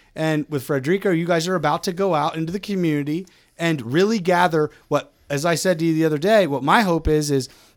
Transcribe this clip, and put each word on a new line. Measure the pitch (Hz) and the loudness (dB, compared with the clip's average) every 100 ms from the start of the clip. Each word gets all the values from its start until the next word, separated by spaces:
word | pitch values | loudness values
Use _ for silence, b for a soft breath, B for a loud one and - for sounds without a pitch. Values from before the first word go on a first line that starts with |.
| b - | b -4
And | 160 156 - | -2 -2 -2
with | 143 - | -6 -2
Frederico, | 139 135 196 202 165 | -2 0 0 0 0
you | |
guys | 170 170 170 | 0 0 0
are | |
about | 180 147 170 | -2 0 -2
to | 196 | -4
go | 175 196 151 | -2 0 0
out | 156 160 | 0 -2
into | 165 | -6
the | 190 | -6
community | 208 190 170 147 143 165 185 b b b | -4 -2 0 0 -2 -6 -8 b b b
and | 165 151 113 | -2 -2 -2
really | 156 202 226 | 0 2 2
gather | 175 175 180 160 147 b b | 2 2 2 2 -2 b b
what, | 147 - _ - | -4 -4 _ -8
as | 143 | -2
I | 170 | 0
said | 165 190 160 | 0 0 0
to | |
you | 165 | 0
the | 160 | 2
other | 160 147 | 0 0
day, | 190 220 170 | 2 4 4
what | 139 | 0
my | 143 220 | 2 2
hope | 190 165 160 | 2 0 2
is, | 151 147 | 0 2
is | 139 123 b b | -2 -2 b b